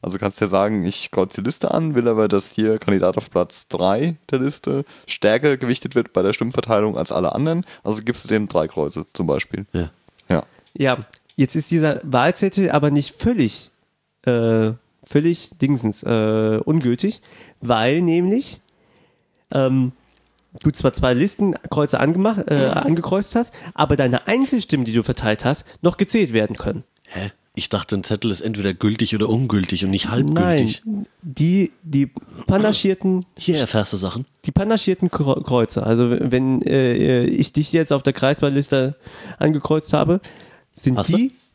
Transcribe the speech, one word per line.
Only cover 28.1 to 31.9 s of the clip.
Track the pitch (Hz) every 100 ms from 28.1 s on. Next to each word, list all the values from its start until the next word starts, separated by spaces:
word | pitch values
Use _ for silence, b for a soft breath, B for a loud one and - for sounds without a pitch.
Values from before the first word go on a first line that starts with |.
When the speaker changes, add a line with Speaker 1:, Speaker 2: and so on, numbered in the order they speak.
| 107 117
Speaker 2:
ist | 95
entweder | 110 104 98
gültig | 90 107 110 113 110
oder | 104
ungültig | 113 131 107 92 92
und | 95
nicht | 98 -
halbgültig. | 117 139 160 180 160 117 -
Speaker 3:
Nein, | 226 202 202 _
die, | 175 131 156 185 190 _
die | 165